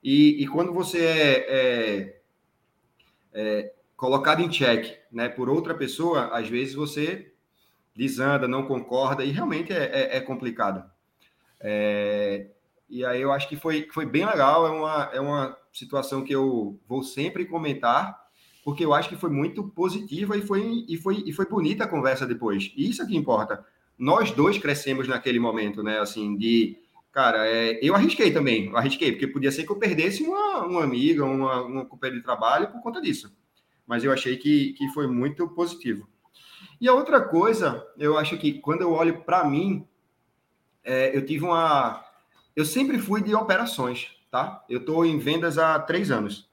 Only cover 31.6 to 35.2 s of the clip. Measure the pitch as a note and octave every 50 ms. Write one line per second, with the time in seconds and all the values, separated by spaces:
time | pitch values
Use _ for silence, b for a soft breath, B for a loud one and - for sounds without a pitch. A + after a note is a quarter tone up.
31.6 | B2+ B2 C3 C3+ C3 C3 C3 - C3+ C3 B2+ A#2+ A#2 B2+ B2 A2+ A2 A#2 C3+ D#3+
32.6 | G#3 G3+ - - - - A#2 F4+ D#4 F#3 - - - - _ _ _ _ _ _
33.6 | _ _ _ _ _ - A#2+ A#2 A#2+ C#3 C3+ C3 - B2+ C3 B2+ - D3 D3+ D3
34.6 | C#3 C#3 C#3 - C#3+ C3+ C3+ D3+ D3 C3 B2 A#2+